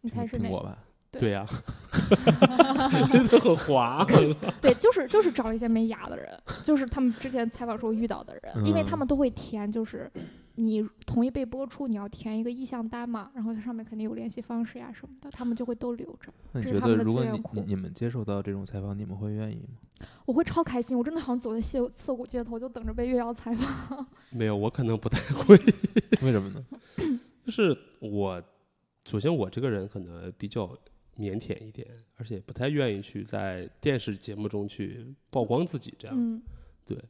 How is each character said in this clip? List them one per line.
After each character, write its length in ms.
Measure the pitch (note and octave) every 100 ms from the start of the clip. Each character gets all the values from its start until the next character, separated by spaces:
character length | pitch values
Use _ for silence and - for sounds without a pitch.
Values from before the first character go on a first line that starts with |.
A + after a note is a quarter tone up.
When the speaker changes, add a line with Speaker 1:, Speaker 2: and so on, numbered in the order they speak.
Speaker 1:
你 80 | A#3+
猜 160 | A3+ A#3
是 120 | A#3+
哪 60 |
个？ 40 | G3+
Speaker 2:
苹 40 |
果 120 | F#3
吧。 140 | - - - _ _
Speaker 1:
对。 100 | -
Speaker 3:
对 100 | A#2
呀。 140 | G2+ G#2 B2 - - -
<laughs> 1160 | - - G3+ - - C4 B3+ C#4+ C#4 C4+ C4 C4
真 160 | B3+ B3+
的 120 | A#3
很 160 | - E3
滑。 480 | - C3+ A#2+ C3+ G3 G#3 D3+
Speaker 1:
<laughs> 240 | D3+ G#3 -
对， 120 | C#4 B3
就 160 | A4+
是， 160 | B4 C4
就 140 | G#4
是 100 | F4+
找 140 | B3 A3
了 100 | A3
一 20 |
些 100 | A#3
没 200 | A3+ A3+
牙 200 | A3+ -
的 80 | -
人， 220 | - - - -
就 120 | - D4+
是 100 | C4
他 140 | C#4
们 120 | B3+
之 160 | A3+ C4+
前 180 | B3+ A#3
采 160 | - A#3+
访 120 | A3
时 80 | A#3
候 80 |
遇 140 | A3 A3+
到 160 | -
的 100 | - -
人， 120 | - -
Speaker 2:
嗯。 100 | G2+
Speaker 1:
因 80 |
为 100 | -
他 120 | - E4
们 120 | C4
都 80 | C#4
会 140 | C#4
填， 420 | - - A3 G#3
就 140 | A3+ A3
是 240 | - - - E3 - - -
你 320 | A3 G#3+ G#3+ _ -
同 200 | A#3 A#3+
意 40 |
被 160 | B3+ B3
播 200 | B3+ C4+
出， 200 | - C#4
你 80 | G#3+
要 140 | G3+
填 280 | - A3+ A3
一 60 |
个 60 | A#3
意 160 | B3 C4
向 220 | B3 A3+
单 200 | A#3+ A#3+
嘛， 240 | A#3 A3+ C4+
然 80 |
后 100 | A3
它 80 | A3+
上 140 | A3 A#3
面 100 | A3+
肯 120 | A3
定 100 | A3
有 80 | A3
联 140 | A3+
系 120 | G3+
方 240 | A3+ A#3 A3+
式 140 | B3
呀 120 | A#3+
什 160 | A3+ C#4
么 60 | C4
的， 80 | C#4+
他 140 | - A#3+
们 100 | A#3
就 100 | A#3+
会 100 | A#3
都 180 | B3
留 140 | A#3 - -
着。 140 | - - -
Speaker 2:
那 80 | -
你 60 | F3
Speaker 1:
这 80 |
是 60 | -
他 80 | A#2
们 100 | A2+
的 60 |
Speaker 2:
觉 60 | A2
得 20 |
如 20 |
果 100 | A2+
你， 60 | E3
Speaker 1:
资 40 |
源 100 | -
库。 120 | A3+ G#2+
Speaker 2:
你， 60 | F#2+
你 80 | G2
们 180 | F#2
接 160 | F#2 A#2+
受 160 | A#2+ G#2
到 160 | G2+
这 100 | G2
种 140 | G2 G2
采 160 | G2+
访， 160 | G2 G2+
你 80 | G#2
们 100 | G2
会 180 | G#2+
愿 180 | G#2+ G#2+
意 100 | A2 -
吗？ 360 | A#2 - _ - - -
Speaker 1:
我 80 |
会 100 | B3+
超 200 | E4 -
开 180 | E4+ B3
心， 160 | A#3+ B3+
我 60 |
真 100 | A#3+
的 80 | E4
好 60 | C4+
像 120 | B3
走 140 | A#3+
在 80 | A3
谢-， 180 | G#3+ C4+ B3
涩 220 | - - B3+
谷 100 | B3+
街 180 | B3
头， 160 | A#3 A#3
就 80 | B3+
等 160 | A#3+ A3
着 80 |
被 140 | A3 A#3+
越 100 | B3+
洋 160 | A#3
采 200 | A#3 A#3
访。 540 | A3+ C4+ C4+ - C4+ B3+
<laughs> 160 | _ _
Speaker 3:
没 140 | A#2+ A2
有， 120 | G#2
我 100 | G#2+
可 140 | -
能 140 | A#2 A2
不 100 | -
太 120 | - -
会。 220 | C#3+ - G3+ - - -
<laughs> 320 | - - -
Speaker 2:
为 80 | C3
什 100 | A2+
么 80 | G2
呢？ 160 | B2 B2+ C4 - - E4 B3 - _ -
Speaker 3:
就 60 |
是 240 | A3+ G3 C3+ - _
我， 420 | G#2+ G#2 G2 F2+ E2+ _ _ _ _ _ -
首 140 | A2
先 140 | C3+
我 160 | E3+ F#2+
这 120 | G#2
个 80 | C3
人 180 | G#2+ F#2+
可 120 | G#2
能 320 | F2+ E2+ F2+ -
比 100 | G#2
较 200 | - F#2 - _ _ _ -
腼 220 | G#2 F#2+
腆 180 | - -
一 80 | A2
点， 160 | G#2+ - A#2 _ _
而 100 | A2+
且 140 | G#2
不 140 | -
太 160 | - B2+
愿 260 | D3 B2+ G2+
意 60 |
去 220 | G2+ G2+
在 460 | G2 G#2 G2 F#2 F2+ _
电 180 | D3 C3+
视 180 | A2 G2
节 180 | - G#2
目 120 | G#2+
中 200 | G#2 G#2
去 480 | - F#2+ G2 A#2+ C#3 _
曝 140 | C3+
光 220 | A2+ B2 E3+
自 140 | C#3+
己 140 | - -
这 100 | -
样。 80 | C4
Speaker 1:
嗯。 240 | A#3 A3+ - - - _ _
Speaker 3:
对。 120 | - -